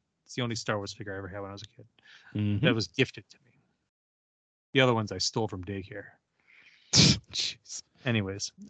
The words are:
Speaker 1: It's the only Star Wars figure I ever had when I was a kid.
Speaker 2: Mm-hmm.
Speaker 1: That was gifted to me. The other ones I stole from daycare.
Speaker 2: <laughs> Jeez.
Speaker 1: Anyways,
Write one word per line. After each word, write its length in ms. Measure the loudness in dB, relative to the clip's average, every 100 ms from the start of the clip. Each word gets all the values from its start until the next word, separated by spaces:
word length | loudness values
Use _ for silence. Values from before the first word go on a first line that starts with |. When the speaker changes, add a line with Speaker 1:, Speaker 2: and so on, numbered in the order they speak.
| _ _ _
Speaker 1:
It's 100 | -4
the 40 |
only 120 | -4 -4
Star 240 | -2 -4
Wars 160 | -4 -12
figure 180 | -10 -10
I 40 |
ever 100 | -10
had 120 | -10
when 100 | -12
I 20 |
was 100 | -12 -16
a 20 |
kid. 180 | -20 -20 _ _ -20 -10 -2
Speaker 2:
Mm-hmm. 300 | 0 2 4
Speaker 1:
That 100 | 2
was 140 | 2
gifted 400 | 2 2 0 -20
to 80 | -20 _
me. 60 | _ _ _ _ _ _ _ _ _ _ _ _
The 80 | 4
other 140 | 4 4
ones 180 | 0
I 60 | -4
stole 300 | -2 -2 -4
from 140 | -4 -8
daycare. 420 | -8 -10 -14 -16 _ _ _ _
Speaker 2:
<laughs> 460 | -20 -20 _ _ 6
Jeez. 880 | 6 4 -2 -6 -6 -8 -14 -14 -16 _ -2
Speaker 1:
Anyways, 440 | 0 -2 -6 -8 -10 -2